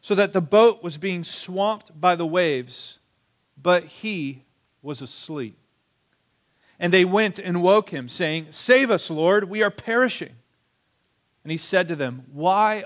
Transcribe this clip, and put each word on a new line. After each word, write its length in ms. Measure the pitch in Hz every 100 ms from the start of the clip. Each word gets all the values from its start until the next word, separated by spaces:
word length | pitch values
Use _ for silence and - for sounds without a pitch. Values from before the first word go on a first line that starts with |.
so 160 | - 196
that 160 | 196
the 80 | 196
boat 420 | 160 208 233 226
was 160 | 175 151
being 240 | 190 180
swamped 760 | 165 - - 185 202 214 _ 160
by 160 | 175 175
the 100 | 165
waves, 720 | 175 170 135 123 123 - - _ _ _ _ _ _
but 280 | 147 180
he 580 | 160 - 214 196 139 131 _ _ _ _
was 180 | 143 139
asleep. 560 | 131 - - 156 117 95 _ _ _ _ _ _ _ _ _ _ _ _
And 120 | 175
they 120 | 185
went 340 | 180 196 214 -
and 240 | 190 180
woke 280 | 175 208 208
him, 180 | 151 123
saying, 400 | - 170 156 156
'Save 400 | - - 254 269
us, 200 | 196 -
Lord, 340 | 156 165 202
we 180 | 196 208
are 80 | 208
perishing.' 640 | 196 - 233 254 - 143 123 _ _ _ _ _ _ _ _ _ _
And 80 | 147
he 40 | 160
said 300 | - 190 175
to 80 |
them, 300 | 160 131 127 127
'Why 500 | 139 165 190 214 214